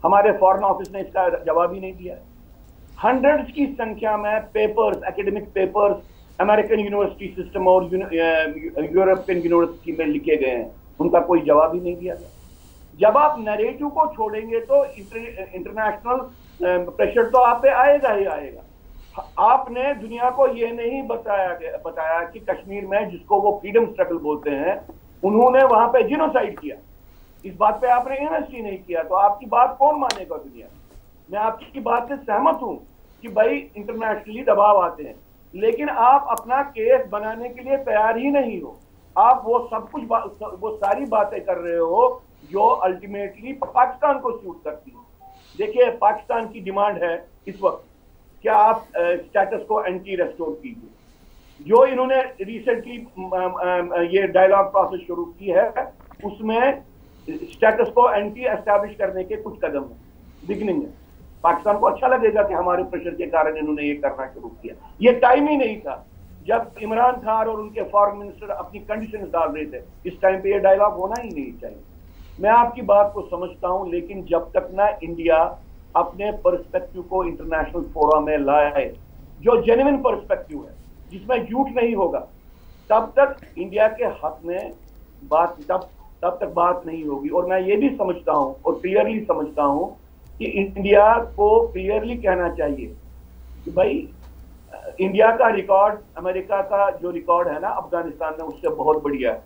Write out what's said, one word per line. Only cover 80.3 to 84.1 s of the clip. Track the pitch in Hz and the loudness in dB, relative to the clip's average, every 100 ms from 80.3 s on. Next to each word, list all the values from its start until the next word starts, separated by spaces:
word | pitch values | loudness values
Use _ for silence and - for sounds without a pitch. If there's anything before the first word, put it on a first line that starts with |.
| 190 - 147 - | -6 -6 -14 -16
है, | - - - - | -20 -20 -20 -20
जिसमें | 185 214 247 - | -18 -4 -4 -2
jute | 240 269 | -4 -2
नहीं | 240 233 214 | 0 -2 0
होगा, | 175 139 - - - - - - - | -2 -2 -8 -20 -20 -20 -20 -20 0
तब | 214 220 - | 0 2 2
तक | 277 - - - | 2 2 -16 -12
इंडिया | 185 202 220 | -8 2 2
के | 220 | 2
हक | 240 | -6